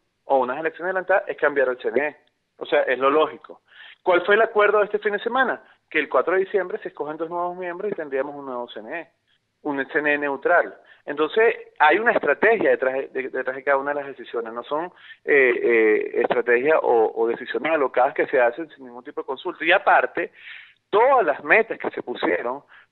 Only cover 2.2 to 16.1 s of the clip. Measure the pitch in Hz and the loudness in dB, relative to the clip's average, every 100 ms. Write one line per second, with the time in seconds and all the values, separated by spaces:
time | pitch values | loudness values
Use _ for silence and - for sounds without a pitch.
2.2 | _ _ _ - - 147 135 127 135 151 | _ _ _ -14 -2 0 0 2 2 2
3.2 | 151 - - - _ - - - 180 175 | 2 -2 -20 -20 _ -20 -20 -8 0 2
4.2 | 175 208 226 208 208 208 202 208 208 202 | 4 4 4 4 4 4 0 -2 -4 -4
5.2 | 233 254 247 131 _ _ _ 156 139 131 | -2 0 -2 -2 _ _ _ -4 0 0
6.2 | 139 185 190 196 180 208 175 - 147 156 | 2 0 0 -2 -2 -8 -10 -10 -10 -8
7.2 | 165 175 180 180 180 175 208 190 147 135 | -8 -4 -6 -6 -10 -8 -8 -6 -6 -4
8.2 | 143 143 139 123 120 113 107 165 156 _ | -4 -8 -10 -8 -10 -12 -12 -12 -14 _
9.2 | _ _ _ _ 151 139 131 156 147 147 | _ _ _ _ -6 -4 -2 0 2 0
10.2 | 143 135 160 170 - - _ _ - 147 | 0 -2 2 2 2 -6 _ _ -10 -4
11.2 | 156 220 226 - - - 151 180 233 202 | 0 2 2 2 -8 2 4 4 2 2
12.2 | 151 139 208 220 151 123 131 131 135 131 | 2 2 4 4 2 2 0 -2 -6 -8
13.2 | 123 127 127 135 135 139 143 143 139 123 | -6 -6 -6 -6 0 0 0 -6 -8 -14
14.2 | 113 120 113 117 120 147 175 _ - - | -10 -8 -8 -10 -6 -6 -8 _ -20 -10
15.2 | - 143 127 - 117 117 110 107 - | 2 4 4 4 2 4 4 2 0